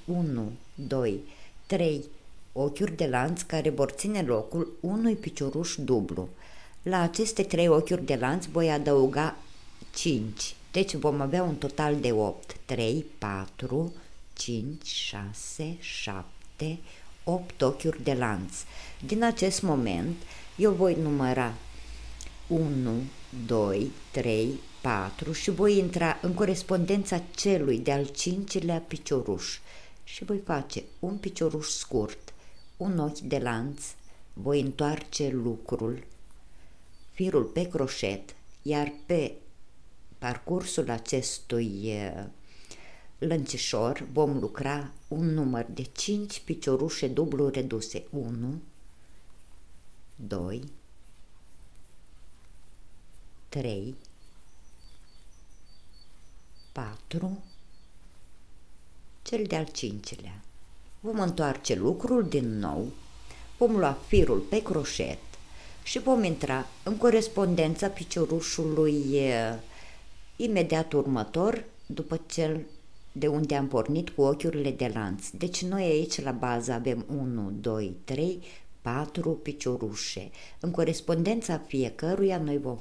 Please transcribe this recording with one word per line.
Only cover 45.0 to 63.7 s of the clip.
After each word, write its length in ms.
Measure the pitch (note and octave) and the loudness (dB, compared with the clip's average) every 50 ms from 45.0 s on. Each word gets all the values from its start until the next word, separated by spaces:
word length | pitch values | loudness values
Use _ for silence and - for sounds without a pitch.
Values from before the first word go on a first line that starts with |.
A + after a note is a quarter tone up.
| - - | -8 -4
un 180 | D3 D#3+ E3+ D#3+ D#3 | 0 2 4 4 4
număr 320 | D#3 C#3+ B2+ B2 A#2 A#2 - - | 4 4 2 2 0 -2 -4 -4
de 80 | - | -6
cinci 580 | C3 - - - - G3+ G#3 G#3 G#3 G3+ - - | -6 -6 -4 -4 0 0 0 0 -2 -4 -8 -8
piciorușe 680 | - - E3 - - C#3+ C3 C3 D3 E3 - - C#3+ B2+ | -4 -4 -4 0 2 4 4 4 4 2 0 0 0 2
dublu 400 | B2+ C#3+ E3 D3+ C#3+ C3+ C#3+ C#3 | 2 2 2 2 4 4 2 2
reduse. 540 | C3+ C3 B2+ B2 A2+ A2 - - - - - - | 2 0 -2 0 -2 -4 -4 -4 -6 -8 -8 -6
Unu, 500 | D3+ C#3+ A#2+ A2+ A#2+ A#2 A#2+ B2+ D3+ E3 - - - - - - - - - - - - - - - - - - - - - - - - - - - - - - - | -6 -4 -4 -4 -4 -2 -2 -4 -4 -6 -8 -12 -16 -16 -18 -18 -16 -18 -18 -16 -16 -16 -14 -16 -16 -16 -14 -14 -14 -14 -14 -14 -16 -14 -14 -14 -14 -14 -14 -14 -12
doi, 460 | - A#2 G2 G2+ F#2 F2 F#2 G#2 B2 C#3 C#3+ - - - - - - - - - - - - - - - - - - - - - - - - - - - - - - - - - - - - - - - - - - - - - - - - - - - - - - - - | -10 -6 -4 -4 -2 -2 -4 -4 -6 -8 -10 -12 -14 -14 -16 -18 -18 -16 -16 -16 -16 -16 -16 -16 -18 -16 -16 -14 -14 -14 -14 -14 -14 -14 -14 -14 -16 -16 -16 -14 -14 -14 -14 -14 -14 -14 -14 -14 -12 -12 -12 -14 -14 -14 -14 -14 -14 -14 -14 -14 -12 -14 -14 -14 -14 -12 -8
trei, 460 | - C#3+ B2 A#2+ G#2 G2 G#2 B2 C3+ - - - - - - - - - - - - - - - - - - - - - - - - - - - - - - - - - - - - - - - - - - - - - - - - - - - - - - - | -6 -4 -4 -2 -4 -4 -4 -6 -8 -10 -14 -16 -16 -16 -18 -16 -16 -16 -16 -14 -14 -14 -14 -14 -14 -14 -14 -14 -14 -14 -14 -14 -16 -16 -16 -14 -16 -16 -16 -14 -14 -14 -14 -14 -14 -14 -14 -14 -14 -14 -14 -14 -14 -14 -14 -14 -14 -14 -14 -14 -14 -14 -14 -10
patru, 680 | - C3+ A#2+ G#2+ G#2+ - - - E3 E3 F#3 F#3 F#3+ G3 - - - - - - - - - - - - - - - - - - - - - - - - - - - - - - - - - - - - | -8 -6 -6 -6 -8 -10 -10 -4 -4 -2 -2 -2 -4 -4 -8 -12 -12 -14 -14 -14 -14 -14 -14 -14 -16 -16 -16 -14 -14 -14 -14 -14 -14 -14 -14 -14 -14 -14 -12 -14 -14 -14 -14 -14 -14 -14 -14 -14 -14 -12
cel 220 | - - A#3 A3 G#3+ | -6 -2 0 0 2
de-al 240 | F#3+ E3 D#3+ D#3 - | 2 2 0 0 -2
cincilea. 720 | - - C3+ G#2+ G#2 F#2+ - - - - G2+ F2+ F#2+ G2 - - - - - - - - - - - - | -4 -4 -4 -4 -4 -6 -8 -8 -10 -10 -10 -10 -12 -12 -12 -12 -12 -12 -14 -12 -12 -14 -14 -12 -12 -8
Vom 200 | - A3 A3 G#3 | -4 -2 2 2
întoarce 540 | F#3+ E3+ F3 F3 D3+ C#3+ C3+ - - - A#2 | 2 2 4 4 2 2 2 0 2 0 2
lucrul 540 | F#2 G2 B2+ - - - A3+ B3+ A#3+ G3+ D3 | 4 4 2 2 2 2 4 4 4 4 4
din 300 | - C#3 B2 A2+ A2 G#2 | 4 2 2 2 0 0
nou, 280 | G2 D#2 C#2+ E2 A2 C3 - - - - - - - - - - - - - - | 0 0 0 -2 -2 -4 -6 -10 -14 -14 -14 -14 -14 -14 -12 -12 -14 -8 2 4
vom 180 | A#3+ A3+ | 6 6